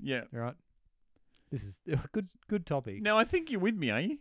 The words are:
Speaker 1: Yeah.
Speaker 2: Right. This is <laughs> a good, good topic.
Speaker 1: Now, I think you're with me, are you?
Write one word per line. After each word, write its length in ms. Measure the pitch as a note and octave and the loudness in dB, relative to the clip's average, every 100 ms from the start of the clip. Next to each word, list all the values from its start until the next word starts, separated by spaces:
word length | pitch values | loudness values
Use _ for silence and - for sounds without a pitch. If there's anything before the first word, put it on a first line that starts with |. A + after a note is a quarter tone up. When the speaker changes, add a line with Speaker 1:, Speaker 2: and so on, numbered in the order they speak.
Speaker 1:
Yeah. 220 | C3+ B2 - | -2 -2 -4
Speaker 2:
Right. 220 | A#2 A#2+ D#3 _ _ _ _ _ _ _ _ - | -6 -6 -6 _ _ _ _ _ _ _ _ -8
This 100 | C3 | -8
is 180 | G2+ F#2 | -8 -10
<laughs> 40 | - | -2
a 80 | D3 - | -2 -2
good, 160 | - - - - | -4 -4 -8 -4
good 180 | G#3 - | -2 0
topic. 340 | C#3+ A#2 G2 | -4 -2 -2
Speaker 1:
Now, 160 | G#3 A3 | 4 4
I 60 | |
think 260 | A3+ F#4 D#4+ | 6 2 0
you're 80 | G#3+ | 0
with 160 | G3 G#3+ | 2 2
me, 140 | C3 | 2
are 100 | G#2+ | 2
you? 180 | F#3 D4 | 0 -2